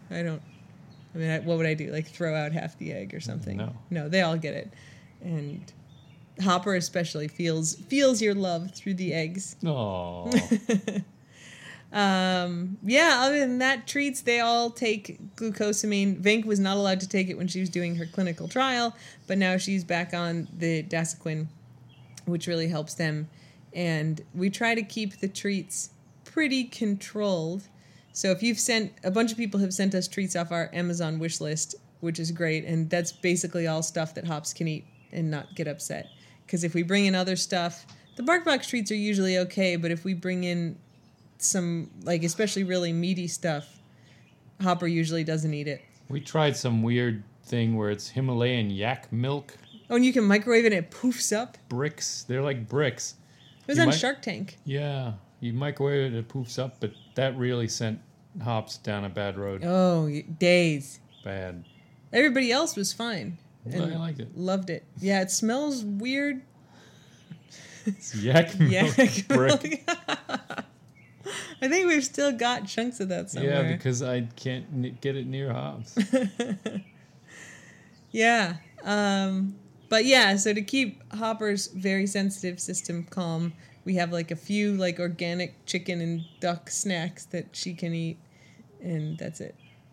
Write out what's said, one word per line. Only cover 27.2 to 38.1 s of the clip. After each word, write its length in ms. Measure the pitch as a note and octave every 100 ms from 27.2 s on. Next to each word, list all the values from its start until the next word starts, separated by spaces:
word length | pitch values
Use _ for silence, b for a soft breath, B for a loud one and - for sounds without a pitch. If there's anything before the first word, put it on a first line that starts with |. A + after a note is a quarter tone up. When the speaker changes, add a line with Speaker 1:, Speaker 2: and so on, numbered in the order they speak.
| G#3 F3+ D#3+ F#3+ - b b b b
Speaker 1:
So 180 | - G3
if 100 | F#3
you've 180 | A#3 G#3+
sent, 340 | - A3+ G#3+ -
a 80 | -
bunch 220 | G#3 A#3
of 40 | A3+
people 220 | A3+ G3
have 140 | G3
sent 200 | F#3+ F#3+
us 140 | F#3+ F3+
treats 260 | - F#3+
off 160 | F3 E3
our 200 | E3+ D#3+
Amazon 480 | F3 F3 E3+ D#3+ D#3+
wish 220 | E3 -
list, 340 | D3+ D#3 - - - -
which 200 | E3+ E3+
is 100 | E3
great. 320 | E3+ E3 D#3
And 260 | - E3 D#3+
that's 220 | F3 E3+
basically 560 | - F3+ F3 F3 F3 E3
all 160 | D#3+
stuff 300 | D#3+ E3+ D#3+ -
that 80 | E3+
Hops 260 | D3+ D#3
can 160 | - E3
eat 160 | D#3 - - -
and 180 | - D#3+
not 260 | D3 - -
get 120 | D3+
upset. 400 | C#3+ - D3+ - - B B -
'Cause 160 | F3
if 100 | E3+
we 100 | E3+
bring 220 | E3+ G3 G3+
in 100 | F#3
other 200 | F#3 F#3
stuff, 500 | - F#3 E3+ - - B B